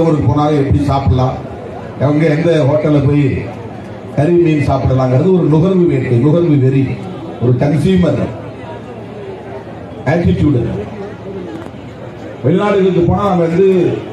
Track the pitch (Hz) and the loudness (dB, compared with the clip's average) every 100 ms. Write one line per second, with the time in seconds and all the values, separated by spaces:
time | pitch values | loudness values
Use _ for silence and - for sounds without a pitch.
0 | 165 147 120 143 147 147 131 147 - 135 | 2 2 2 2 2 2 2 2 0 0
1 | 131 127 131 - - - - - - - | 2 2 0 -2 -8 -12 -12 -12 -12 -2
2 | 139 151 160 151 170 156 135 151 156 147 | 0 2 2 2 2 2 2 2 2 2
3 | 139 147 135 - - - - - - - | 4 2 2 0 -6 -10 -14 -14 -14 -14
4 | - - 151 175 160 151 143 135 131 131 | -6 -2 2 4 4 2 0 0 0 2
5 | 127 127 175 180 147 156 185 185 165 135 | 2 2 4 4 4 4 4 4 2 2
6 | 117 117 147 170 170 139 131 135 - - | 2 2 4 4 4 4 4 2 0 -4
7 | - - - - 123 123 147 156 190 185 | -10 -12 -12 -2 0 2 2 2 2 2
8 | 160 120 - - - - 330 - - 233 | 2 0 -4 -8 -14 -14 -14 -14 -14 -14
9 | 208 214 196 - - - - - - - | -14 -12 -12 -14 -12 -14 -14 -14 -14 -8
10 | - 127 - - 151 123 95 95 - 107 | -2 0 2 2 2 2 0 -4 -8 -10
11 | 98 - - 95 90 - - - - - | -12 -12 -12 -12 -10 -12 -14 -14 -16 -16
12 | - - - - 127 185 208 202 185 165 | -16 -14 -14 -4 0 0 2 2 2 2
13 | - 185 202 175 165 170 190 185 143 117 | 2 2 0 0 2 4 4 4 2 -2
14 | - | -8